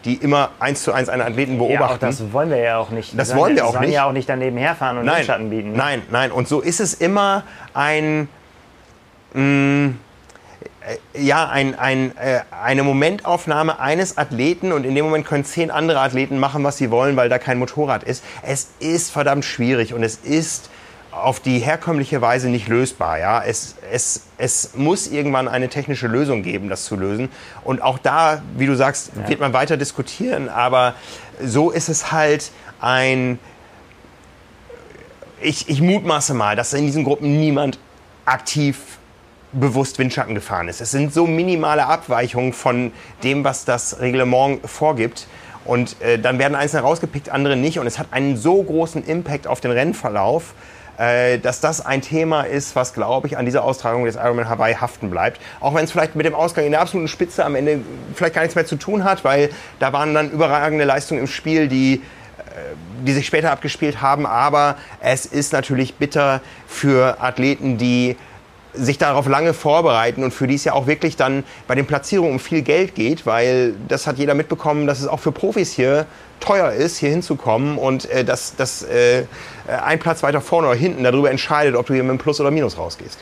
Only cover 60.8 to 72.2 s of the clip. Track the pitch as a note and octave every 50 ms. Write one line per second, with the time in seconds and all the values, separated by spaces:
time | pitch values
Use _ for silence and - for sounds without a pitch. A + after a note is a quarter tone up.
60.8 | D3 C#3 C3+ C#3 - - D#3+ B2+ C3 C3+ - - - D#3 D#3+ D#3+ D#3 C3+ C3 C3
61.8 | C3+ C3+ C3+ C3 - - - - - - - - - - - - D2 C#2+ D2+ D2+
62.8 | E2 F2 G#2 B2 B2+ C3 C3+ C#3+ C3+ - - D#3 D#3+ D#3+ C#3 - - D3 - -
63.8 | E3 D3 C#3+ A2 C3+ C3+ C#3+ D3 C#3+ G#2+ A2 A#2 C3 D3 C#3+ D3 C#3+ C#3+ C#3+ -
64.8 | - - - - - A#2+ C3 C3 - - - C#3+ C#3+ - - C3+ C3 - C#3+ B2+
65.8 | C3+ B2 - - D3 C#3+ - D#3 C#3+ C#3 C3+ C3 - - - - - - - -
66.8 | - C#3+ C3+ B2+ B2+ C3 - - A#2+ B2+ B2 - B2+ C#3 C#3+ C#3 C#3 C3+ B2 G#2+
67.8 | B2 B2 B2 B2 B2 B2 B2 - - - - - - - - - - - - B2+
68.8 | C3 A#2 C#3 - E3+ D3 C#3 C#3 C3 C3 C#3 C#3 D#3+ E3+ D#3 - - D3+ D3 E3
69.8 | E3+ D#3 A#2+ A2+ A2+ A#2+ A#2 C3 C3 B2+ - - C3+ B2+ C#3 C#3 - D3 C3 C#3
70.8 | C3 C3 D3+ D3 - D#3+ - - - C3 C3+ C#3 C3+ - - - - - B2+ C3+
71.8 | C#3 - D3 C#3 - - G3+ G3